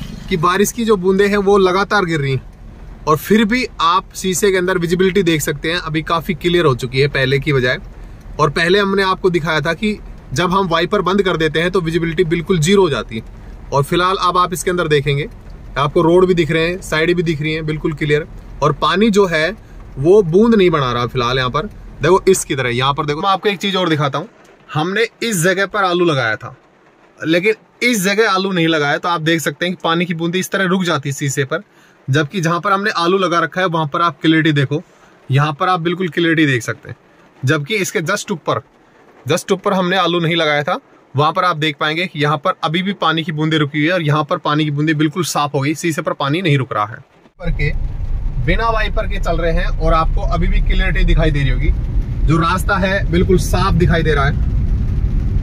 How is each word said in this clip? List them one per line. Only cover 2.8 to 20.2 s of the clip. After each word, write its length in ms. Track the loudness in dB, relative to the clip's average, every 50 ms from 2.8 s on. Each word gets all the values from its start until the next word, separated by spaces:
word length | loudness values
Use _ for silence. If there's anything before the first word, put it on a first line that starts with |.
| -18 -18 -18 -8 -2
और 120 | 0 0
फिर 280 | 0 2 2 4 4 4
भी 220 | 2 0 -2 -2 -4 -4 -2
आप 340 | 0 2 2 0 -2 -4 -10
शीशे 340 | -6 -4 -4 -2 0 0 2 2
के 40 |
अंदर 220 | 2 0 0 0 0
visibility 440 | 0 0 0 2 2 2 2 2 2
देख 180 | 2 0 0
सकते 320 | -2 -4 -6 -4 -4 -4 -4
हैं, 60 | -4
अभी 240 | -4 -4 -6 -6 -4
काफ़ी 320 | -2 -4 -4 -2 -4 -6
clear 300 | -4 -2 0 2 2 2
हो 100 | 2 2
चुकी 260 | 0 -2 -4 -2 0
है 80 | 0 0
पहले 300 | 0 0 0 2 0 0
की 140 | 0 0 0
बजाय। 260 | 2 2 0 -2 -2 -6 -12 -16 -18 -18 -18 -18 -18 -18 -14 -2 0
और 100 | 0 0
पहले 280 | 2 0 2 2 2 2
हमने 240 | 2 2 0 0 0
आपको 280 | 0 -2 0 0 0
दिखाया 300 | 0 0 -2 0 -2 -2
था 140 | 0 -2 -4
कि 240 | -2 -2 -4 -4 -4 -10 -16 -18 -18 -14 -6 -2
जब 200 | -2 0 2 2
हम 160 | 2 2 2
wiper 340 | 0 0 0 0 0 0 0
बंद 200 | 2 2 2 2
कर 140 | 2 0
देते 240 | 0 0 0 0 0
हैं 100 | -2 0
तो 100 | 0 -2
visibility 440 | -2 0 -2 -2 -2 -2 0 0 0
बिल्कुल 320 | 0 0 -2 0 0 0 2
zero 240 | 4 4 4 4 4
हो 60 | 4
जाती 280 | 2 -2 -4 -6 -8 -10
है। 520 | -10 -12 -16 -18 -18 -18 -18 -18 -10 -2 0
और 120 | 0 0
फिलहाल 320 | 0 0 0 0 0 0 0 0
अब 160 | 0 2 2
आप 140 | 0 0 -2
इसके 180 | -4 -4 -2
अंदर 180 | -2 -2 0 2
देखेंगे 400 | 0 0 2 0 -2 -2 -4 -6 -10 -16 -18 -18 -18 -18 -16 -10 -4 -2
आपको 240 | -2 0 2 2 4
road 240 | 4 6 6 4
भी 80 | 4 4
दिख 160 | 2 2 0
रहे 180 | 0 0 0 -2
हैं, 120 | -2 -6
side 340 | -6 -4 -2 0 2 2 0
भी 60 | 0 0
दिख 200 | -2 -2 -2 -4
रही 100 | -4 -4
हैं 140 | -4 -4
बिल्कुल 280 | -6 -6 -4 -4 -6 -4
clear। 320 | -4 -2 0 0 0 0 -4 -12 -18 -18 -16 -6 -2 0
और 100 | 0 0
पानी 380 | 2 0 0 2 4 2 4
जो 160 | 4 4 4
है 240 | 4 2 0 0 0 -2 -6 -14 -20 -20 -20 -18 -16 -10 -2
वो 240 | 2 6 6 6